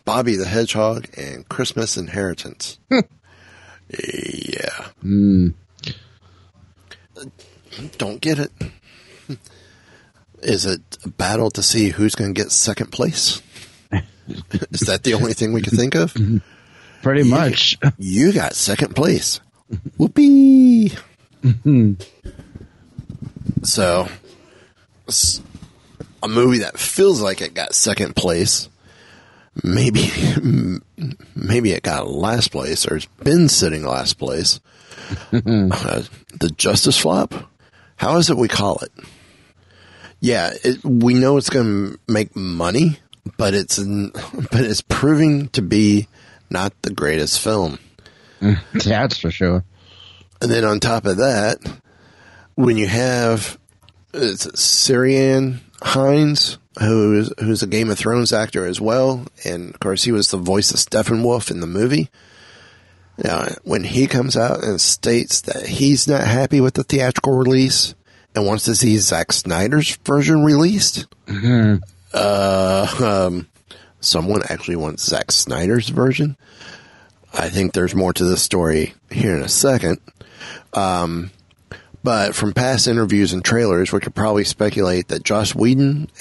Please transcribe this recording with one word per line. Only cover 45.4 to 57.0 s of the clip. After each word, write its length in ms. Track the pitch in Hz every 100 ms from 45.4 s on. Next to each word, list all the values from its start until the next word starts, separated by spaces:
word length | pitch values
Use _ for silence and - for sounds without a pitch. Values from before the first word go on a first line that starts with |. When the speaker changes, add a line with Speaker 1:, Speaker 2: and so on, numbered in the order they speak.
| 143
Speaker 1:
to 120 | 131
be 480 | 90 104 104 104 - _ - - -
not 220 | 92 101 -
the 100 | -
greatest 480 | 90 76 78 73 -
film. 380 | 107 107 82 67 - _ - _ _
Speaker 2:
<laughs> 420 | - 101 95 -
That's 460 | 220 - 107 127 -
for 100 | 82
sure. 340 | - 90 90 - _ _ - - - _ -
Speaker 1:
And 80 | 120
then 160 | 117 110
on 140 | 104
top 260 | 117 117 101
of 120 | 95
that, 400 | 135 107 107 - - - _ _ _ _ - - _ -
when 200 | 123 110
you 100 | 98
have, 720 | 113 127 123 117 110 - - _ _ _ _ _
it's 340 | 147 117 95 -
Ciarán 1120 | - - - - 123 131 135 135 135 131 123 - -
Hinds, 720 | - 135 139 147 151 143 - - _ -
who 400 | 110 113